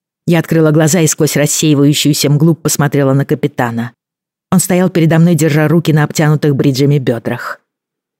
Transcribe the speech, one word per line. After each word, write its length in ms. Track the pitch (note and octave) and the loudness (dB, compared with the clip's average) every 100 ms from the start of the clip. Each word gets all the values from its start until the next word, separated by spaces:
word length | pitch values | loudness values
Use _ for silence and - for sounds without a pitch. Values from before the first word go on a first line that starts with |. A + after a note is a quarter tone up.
| _ _ - | _ _ -2
Я 140 | E3+ | -2
открыла 320 | - E3 D#3 | 0 0 2
глаза 300 | D3+ D#3 F3 | 2 2 0
и 60 | D#3+ | 0
сквозь 280 | - D3+ C#3+ | 0 -2 0
рассеивающуюся 920 | D3+ - D#3+ C#3 C#3+ D3 D3 D#3 C#3+ | -2 0 0 2 2 2 0 0 0
мглу 260 | D3 E3 D#3 | 2 2 0
посмотрела 580 | D3+ - C#3+ C#3+ C3+ | -2 -2 -2 0 0
на 120 | C#3 C#3 | 0 -2
капитана. 680 | D3 C#3+ - A#2+ A#2 A#2+ _ _ _ _ _ - | -4 -4 -4 -6 -4 -8 _ _ _ _ _ -4
Он 80 | F3+ | -2
стоял 300 | - F3+ F#3 | 0 0 0
передо 300 | F#3 D#3+ E3 | 0 2 2
мной, 160 | E3+ E3 | 2 2
держа 320 | D#3+ D3+ D3+ | 0 0 0
руки 240 | E3 D#3+ | 0 0
на 120 | D3+ | 0
обтянутых 520 | D3 - D3+ D3+ D3+ C3+ | 0 0 0 0 0 0
бриджами 440 | C#3+ B2+ C#3+ C#3+ | 0 0 0 0
бёдрах. 600 | B2+ A#2 A2 A#2+ - - _ _ _ _ _ | -2 -4 -6 -8 -10 -16 _ _ _ _ _